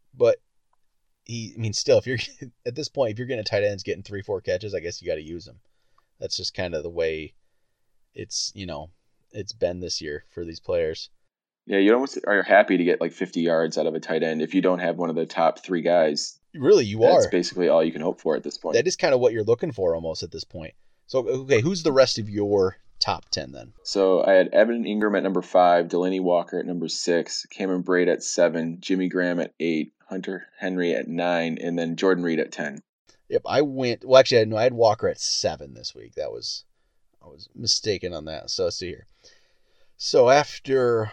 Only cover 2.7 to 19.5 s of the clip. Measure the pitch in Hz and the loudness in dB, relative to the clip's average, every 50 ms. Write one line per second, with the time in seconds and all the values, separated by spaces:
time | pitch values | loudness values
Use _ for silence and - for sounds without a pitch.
2.7 | 120 147 151 - - 143 135 113 107 113 127 120 131 113 107 - - 101 104 104 | -8 -8 -8 -8 -4 -2 -2 -2 -2 -6 -6 -6 -6 -6 -4 -2 0 0 0 0
3.7 | 101 95 - - 90 85 98 - 101 98 92 - 104 92 - - 92 92 107 107 | -2 -4 -6 -8 -8 -8 -8 -12 -12 -10 -8 -6 -6 -6 -4 -4 -4 -4 -4 -6
4.7 | 95 90 80 85 87 - 85 85 82 78 78 78 85 87 - - - - _ _ | -6 -6 -6 -8 -10 -8 -6 -6 -6 -6 -6 -10 -12 -14 -14 -16 -20 -20 _ _
5.7 | _ _ _ _ _ _ _ _ _ - - - - - 92 - - - 92 90 | _ _ _ _ _ _ _ _ _ -12 -10 -8 -8 -8 -8 -8 -6 -6 -6 -4
6.7 | 82 78 76 85 85 85 82 80 80 78 78 73 _ _ _ _ _ _ _ _ | -4 -6 -6 -6 -4 -2 -2 -2 -2 -4 -8 -12 _ _ _ _ _ _ _ _
7.7 | _ _ _ _ _ _ _ _ _ - 107 - - - - - - 101 98 90 | _ _ _ _ _ _ _ _ _ -14 -12 -10 -8 -8 -8 -8 -10 -10 -10 -10
8.7 | 78 73 78 85 - _ _ _ _ _ _ _ - 107 98 - - 110 - 87 | -10 -12 -12 -16 -20 _ _ _ _ _ _ _ -14 -12 -12 -12 -8 -4 -4 -4
9.7 | 87 90 90 82 - - 85 76 73 76 - _ - - 87 82 82 - - - | -4 -4 -8 -8 -8 -8 -8 -8 -10 -10 -12 _ -14 -12 -12 -12 -12 -12 -8 -4
10.7 | 90 85 82 80 82 - - - _ _ _ _ _ _ _ _ _ _ _ - | -2 -2 -2 -2 -4 -6 -10 -16 _ _ _ _ _ _ _ _ _ _ _ -2
11.7 | 98 98 98 101 113 123 135 139 - - - - 104 98 87 - 101 101 107 - | 2 4 6 6 6 4 2 -2 -6 -6 -2 0 0 2 2 6 6 6 6 6
12.7 | 98 87 85 87 - - 85 85 - - 95 90 - 87 82 85 82 80 82 80 | 4 2 2 2 2 0 0 -4 -4 -6 -8 -6 -4 -2 0 2 2 2 0 0
13.7 | 80 82 76 82 78 80 80 - 80 80 80 80 80 78 78 76 - 95 90 95 | -2 -2 -2 -2 -2 -4 -6 -4 -4 -2 -2 -2 -2 -2 -4 -2 0 0 2 2
14.7 | 92 87 90 85 82 87 87 82 80 82 82 80 - - 82 80 - - - - | 2 0 -2 -4 -4 -2 -4 -4 -2 -4 -4 -4 -2 0 0 0 0 -2 -4 -6
15.7 | 95 85 78 85 85 87 82 76 76 73 - - - _ _ _ - 160 127 151 | -4 -2 0 2 4 4 4 2 0 -2 -6 -10 -12 _ _ _ -10 -2 2 4
16.7 | 214 185 127 101 101 110 - 127 175 175 - - - 90 85 - - 92 87 80 | 4 4 4 2 0 2 4 6 6 6 4 4 2 0 -2 -2 -2 0 2 2
17.7 | 76 82 82 82 78 76 78 90 - - - 82 76 - - 73 - - - 82 | 4 4 2 2 0 -4 -4 -6 -6 -4 -4 -4 -4 -4 -4 -8 -10 -10 -6 -2
18.7 | - - - 185 - - - - - 127 123 123 113 113 104 104 | 0 0 0 0 -2 -2 0 2 2 4 4 2 2 0 0 0